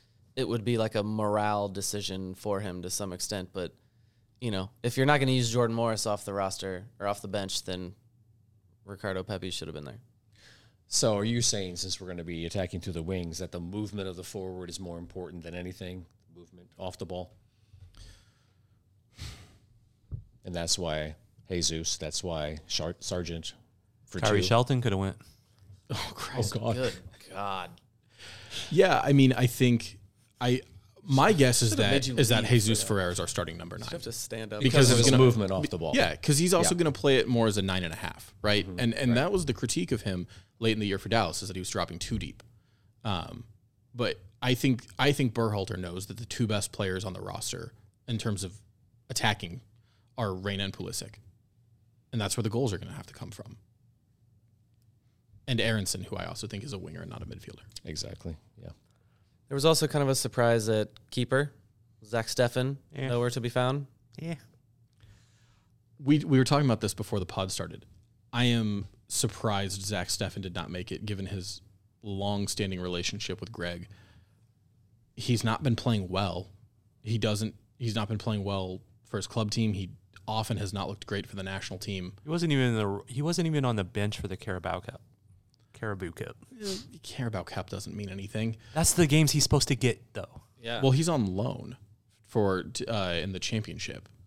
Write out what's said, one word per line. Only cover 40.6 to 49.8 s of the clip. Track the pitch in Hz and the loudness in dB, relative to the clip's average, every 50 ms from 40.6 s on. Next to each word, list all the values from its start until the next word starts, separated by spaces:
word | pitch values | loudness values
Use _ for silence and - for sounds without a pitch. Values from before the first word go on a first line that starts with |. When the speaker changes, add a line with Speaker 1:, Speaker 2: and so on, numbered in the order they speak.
| 113 113 110 | 2 2 2
Speaker 4:
in | 110 | 2
the | 107 101 | 2 0
year | 95 92 | 0 -2
for | - 98 | 0 0
Dallas, | 110 113 104 85 78 - | 2 2 2 2 0 -4
is | 101 98 | -6 -6
that | 92 | -6
he | 92 | -6
was | 90 - | -6 -4
dropping | - 104 87 85 82 80 | -2 -2 -2 -2 -4 -6
too | - - - 73 | -6 -4 -4 -4
deep. | 87 71 - - - - - _ _ _ _ _ _ _ _ _ - | -4 -6 -10 -12 -18 -20 -20 _ _ _ _ _ _ _ _ _ -6
Um, | 110 98 87 82 - - - - - - _ _ _ _ _ _ _ - | -4 -4 -4 -4 -6 -10 -14 -16 -16 -20 _ _ _ _ _ _ _ -6
but | 120 120 95 - - - - - _ | -2 -2 -2 -2 -4 -10 -18 -12 _
I | - 127 127 | 0 0 2
think, | - - 139 127 107 - - - - | 4 4 2 2 0 -2 -8 -4 2
I | 127 143 | 2 2
think | 143 - 143 117 107 | 4 4 2 0 2
Berhalter | 120 113 110 107 101 95 - 98 95 | 0 0 0 0 0 -2 -2 -4 -6
knows | 92 87 87 92 98 - | -6 -6 -6 -8 -8 -8
that | 98 - | -10 -12
the | 117 | -10
two | - - - 123 104 | -8 -4 -2 0 0
best | 107 101 95 - | 2 0 -2 -2
players | - - 104 95 92 95 95 | -4 -2 -2 0 -2 -2 -4
on | 95 90 | -6 -8
the | 95 | -8
roster | 98 98 92 - - - - 85 85 - - - - - _ _ _ - | -8 -8 -8 -6 -6 -6 -8 -8 -10 -12 -14 -18 -20 -20 _ _ _ -4
in | 120 107 | -4 -2
terms | - 117 104 92 101 | 0 0 -2 -2 -2
of | 90 95 - - _ _ _ _ _ _ _ _ - | -6 -8 -12 -18 _ _ _ _ _ _ _ _ -10
attacking | 123 - - 110 104 - - 85 85 - - _ _ _ | -2 0 2 2 2 2 -2 -8 -10 -12 -14 _ _ _